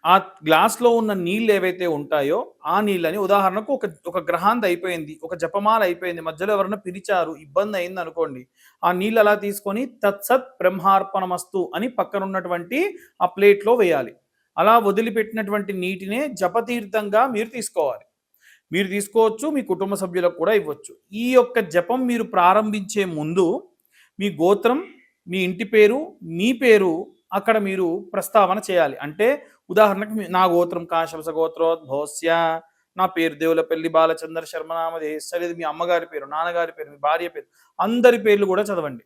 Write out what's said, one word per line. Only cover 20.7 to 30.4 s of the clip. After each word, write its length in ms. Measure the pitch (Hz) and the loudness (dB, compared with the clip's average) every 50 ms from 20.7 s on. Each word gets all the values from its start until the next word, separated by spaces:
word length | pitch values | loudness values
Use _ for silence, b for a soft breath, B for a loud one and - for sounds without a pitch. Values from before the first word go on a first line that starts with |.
| 143 - - - - _ _ _ 190 | -10 -10 -12 -20 -20 _ _ _ -8
ఈ 180 | 214 233 247 | -6 -4 4
యొక్క 280 | 254 254 247 247 - 233 | 4 4 4 4 0 -2
జపం 480 | 202 165 156 175 175 - 233 262 262 | -2 0 0 -2 0 0 -2 -2 0
మీరు 160 | 240 240 233 220 | -2 -2 -2 -4
ప్రారంభించే 800 | - - 185 175 180 190 208 220 214 208 214 190 185 - 208 196 | -2 0 4 4 6 6 4 2 0 -4 -6 -6 -6 -2 -2 -2
ముందు, 580 | 180 165 151 151 156 170 190 185 165 208 339 - _ _ _ _ b b b b b b - | -2 -2 -6 -6 -2 0 2 2 2 0 -2 -6 _ _ _ _ b b b b b b -6
మీ 100 | 190 202 | -6 -6
గోత్రం, 540 | 170 143 165 180 240 - - 233 247 302 381 b b b b b b b _ | -2 0 2 2 2 4 2 0 0 0 -4 b b b b b b b _
మీ 120 | 175 175 190 | -6 -4 -2
ఇంటి 240 | 185 180 185 175 226 | -2 -2 -2 -6 -6
పేరు, 520 | 202 - 214 214 208 233 277 320 349 - _ - | 0 6 6 6 6 6 2 -4 -8 -14 _ -14
మీ 300 | 165 165 170 196 240 262 | -10 -4 0 0 0 0
పేరు 540 | 226 277 247 220 208 196 180 160 165 196 - _ _ _ _ - | 2 6 6 6 6 6 2 0 -2 -6 -10 _ _ _ _ -6
అక్కడ 240 | 196 196 - 220 | -4 0 2 0
మీరు 520 | 220 202 190 190 190 185 170 165 196 202 - - | 0 0 -2 -2 -2 -2 -2 -2 -4 -8 -6 -6
ప్రస్తావన 480 | 196 180 - - 220 196 175 185 214 208 - | -6 -6 2 4 4 4 4 2 -2 -2 0
చేయాలి. 260 | 185 175 160 143 131 | 2 2 2 2 0
అంటే, 480 | - 139 147 151 190 214 240 285 285 B B B B B _ | -6 -10 -12 -2 0 2 2 2 0 B B B B B _
ఉదాహరణకు, 400 | 185 202 214 208 196 190 214 208 | 4 4 6 6 4 0 -4 -6
మీ, 180 | 214 214 196 | -6 -6 -6
"నా 180 | 165 180 185 | -2 2 2